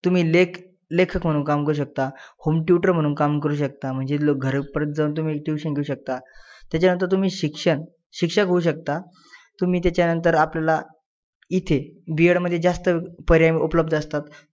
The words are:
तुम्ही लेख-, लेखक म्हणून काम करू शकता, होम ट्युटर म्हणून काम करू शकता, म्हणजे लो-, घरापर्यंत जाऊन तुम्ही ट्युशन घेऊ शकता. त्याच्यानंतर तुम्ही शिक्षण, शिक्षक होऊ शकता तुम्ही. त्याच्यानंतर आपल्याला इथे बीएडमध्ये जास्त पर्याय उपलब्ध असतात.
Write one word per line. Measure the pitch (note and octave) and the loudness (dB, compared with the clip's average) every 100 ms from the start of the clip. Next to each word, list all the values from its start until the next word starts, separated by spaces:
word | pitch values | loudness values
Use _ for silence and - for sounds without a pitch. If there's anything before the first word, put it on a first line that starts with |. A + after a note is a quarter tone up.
| F3+ | 0
तुम्ही | F3+ E3 | 2 4
लेख-, | E3 F3+ - - _ - | 4 2 0 -20 _ -4
लेखक | E3+ F3+ F#3 E3 | 0 0 0 -2
म्हणून | D3+ | 0
काम | D3 D3 D3 | 0 0 0
करू | |
शकता, | D3 C#3 - C3+ D#3 - _ | -2 -4 -4 -4 -6 -20 _
होम | D#3 D#3+ | -2 0
ट्युटर | D#3+ F3 F#3+ | 2 2 4
म्हणून | E3+ D3+ | 2 0
काम | C#3+ D3 D3 | 0 0 0
करू | D3 D3 | -2 -2
शकता, | C#3+ D3 C3+ | -4 -6 -8
म्हणजे | C3 C3 D3 D3 | -6 -4 -2 0
लो-, | C3+ | 0
घरापर्यंत | C3 C3+ C#3 D3+ D3+ | -2 -4 -4 -4 -4
जाऊन | D3 G3+ | -2 -2
तुम्ही | D3+ D#3+ D3+ | -2 -4 -4
ट्युशन | D3+ D3+ D#3 | -4 -4 -4
घेऊ | C#3+ | -4
शकता. | C#3+ C3+ - B2+ - - - - - | -4 -6 -6 -8 -10 -20 -20 -20 -6
त्याच्यानंतर | D#3+ F3+ F3+ F#3 | 0 2 2 0
तुम्ही | F#3+ F#3+ | 0 0
शिक्षण, | - D3+ D3+ - D3+ D#3+ _ _ | -2 -4 -2 -2 -2 -4 _ _
शिक्षक | - E3+ F#3+ G3 | -4 -2 0 2
होऊ | F3+ | 2
शकता | E3+ D3+ D#3+ D3+ F#3+ _ _ - _ - | 0 -2 -4 -8 -8 _ _ -20 _ -4
तुम्ही. | F3+ F3+ | -2 0
त्याच्यानंतर | F3 F3 E3+ E3 E3+ E3 | 0 2 0 2 2 2
आपल्याला | D#3 E3 D#3+ D#3 - _ _ _ _ _ - | 2 0 0 -2 -4 _ _ _ _ _ -6
इथे | F3+ F#3 C#3+ - - - | -4 0 -2 -2 -14 -6
बीएडमध्ये | D#3 E3+ F3 F3 F3 | 2 4 4 0 0
जास्त | F3 F3 F#3 E3+ F3 - - | 0 0 0 0 -2 -6 2
पर्याय | E3 D#3+ | 4 4
उपलब्ध | E3 D#3 E3 D#3+ | 2 0 0 0
असतात. | D#3 D3 D3 C#3+ - _ | -2 -2 -6 -8 -16 _